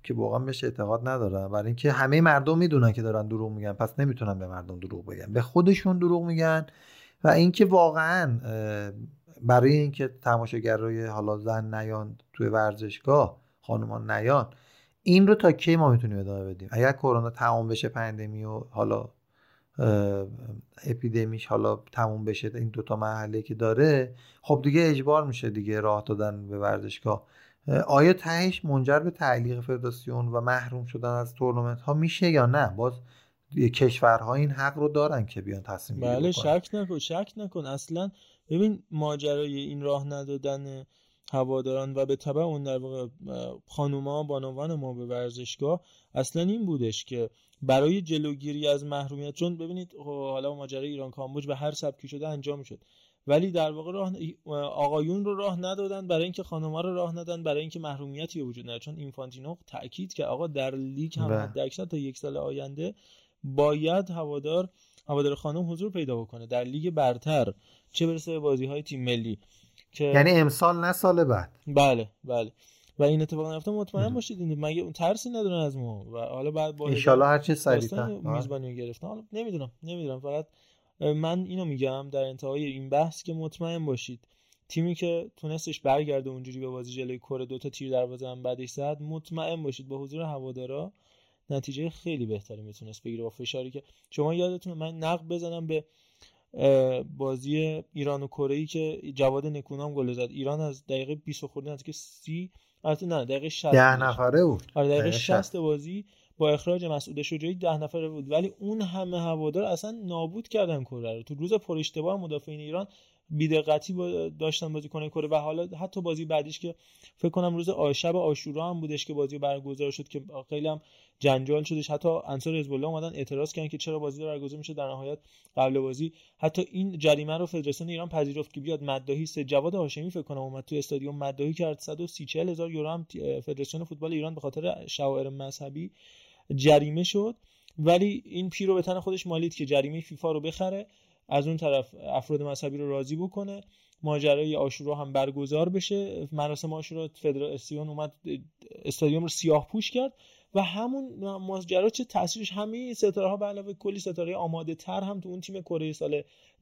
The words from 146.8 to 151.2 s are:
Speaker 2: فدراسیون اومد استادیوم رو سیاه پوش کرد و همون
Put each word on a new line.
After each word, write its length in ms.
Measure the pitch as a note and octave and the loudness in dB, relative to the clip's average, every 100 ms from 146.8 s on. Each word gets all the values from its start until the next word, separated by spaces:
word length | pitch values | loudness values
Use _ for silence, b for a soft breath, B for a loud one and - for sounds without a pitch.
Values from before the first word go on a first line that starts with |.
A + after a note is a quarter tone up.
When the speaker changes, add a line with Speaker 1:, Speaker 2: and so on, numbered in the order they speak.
| D#3 D#3+ D#3+ | -8 -8 -8
Speaker 2:
فدراسیون 760 | - D#3 C#3 C#3+ C#3+ - D3+ D3+ | -2 -2 0 -2 -6 -8 -8 -6
اومد 240 | D3+ D3+ - E3 C#3+ - _ - - - | -6 -8 -8 -8 -8 -10 _ -20 -10 -8
استادیوم 360 | - D#3 D#3 | 2 4 4
رو 80 | E3 | 0
سیاه 380 | - E3 D3+ - | 0 4 4 2
پوش 240 | A3 G#3 | -4 -2
کرد 220 | A#3+ C4+ b b b b | -2 -2 b b b b
و 100 | F#3+ | -2
همون 720 | F#3 F#3 A#3+ C4+ C4 G#3 | 0 -2 -4 -4 -6 -8